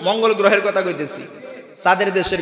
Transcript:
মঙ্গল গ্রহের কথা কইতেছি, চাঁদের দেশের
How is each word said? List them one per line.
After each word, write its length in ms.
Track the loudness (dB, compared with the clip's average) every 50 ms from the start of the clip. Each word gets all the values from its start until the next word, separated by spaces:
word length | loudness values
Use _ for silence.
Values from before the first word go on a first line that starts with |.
মঙ্গল 320 | -2 -2 0 2 2 2 2
গ্রহের 280 | 4 4 4 4 4
কথা 200 | 2 0 0 0
কইতেছি, 400 | -2 -2 -4 -4 -6 -8 -8 -10 -12 -14 -18 -18 -18 -18 -18 -18 -18 -20 -10 -2 2
চাঁদের 300 | 2 2 2 2 0 0
দেশের 260 | 0 2 2 0 0